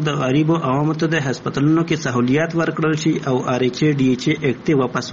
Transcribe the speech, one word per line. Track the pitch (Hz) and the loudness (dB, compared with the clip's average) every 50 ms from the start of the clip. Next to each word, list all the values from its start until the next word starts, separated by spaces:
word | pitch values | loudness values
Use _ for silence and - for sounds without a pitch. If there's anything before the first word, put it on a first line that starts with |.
| 156 | 0
د | 156 143 143 | 0 -2 0
غریبو | 135 127 131 151 160 156 165 160 160 131 | 0 0 2 2 2 2 2 0 0 0
عوامو | 131 143 147 156 160 156 165 | 0 0 0 0 0 0 -2
ته | 156 165 | 0 0
د | 156 131 | 0 -2
هسپتالونو | 131 120 - - 131 - 139 143 151 160 165 165 | -2 -4 -4 -6 -6 -2 0 2 4 4 2 2
کې | 170 165 143 - | 0 -2 -2 -2
سهولیات | 135 120 120 120 123 135 151 165 165 165 | -2 0 0 2 2 2 2 0 0 0
ورکړل | 165 160 160 156 160 156 156 156 151 - | -2 -2 -2 -2 -2 0 0 0 0 0
شي | 160 151 165 - 139 | 0 0 0 0 0
او | 127 127 - 127 127 | -2 0 0 0 0
آر | 123 127 | 0 0
ایچ | 123 123 - 151 | 0 0 0 0
اے، | 151 147 | 0 2
ډي | 135 131 127 123 | 2 2 2 2
ایچ | 120 - 151 | 2 0 -2
اے | 156 | -2
اکټ | 151 - 135 117 - - - | 0 0 -2 -2 -2 0 0
یې | 160 135 | 2 2
واپس | 127 120 - 127 120 - | 2 0 -2 -4 -4 -2